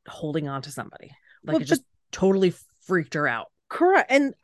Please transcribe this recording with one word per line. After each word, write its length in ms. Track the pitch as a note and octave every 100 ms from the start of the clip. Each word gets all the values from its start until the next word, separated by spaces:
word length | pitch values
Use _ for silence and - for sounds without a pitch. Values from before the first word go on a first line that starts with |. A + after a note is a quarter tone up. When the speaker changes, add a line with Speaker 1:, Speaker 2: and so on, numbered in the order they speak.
| -
Speaker 1:
holding 400 | - D#3 D3+ D3
on 140 | C#3
to 100 | C#3
somebody. 400 | C#3+ - - - - _ _
Like, 120 | - D#4
Speaker 2:
Well, 60 |
Speaker 1:
it 40 | C3+
just 160 | D#4
Speaker 2:
but 360 | - _ _ -
Speaker 1:
totally 360 | F#3+ G3 F#3+ E3+ - _
freaked 320 | - F3+ D3+ D#3+
her 120 | D3
out. 200 | A#2 - _ _
Speaker 2:
Correct. 400 | - F4 F#4+ -
And 240 | C4+ C#4 -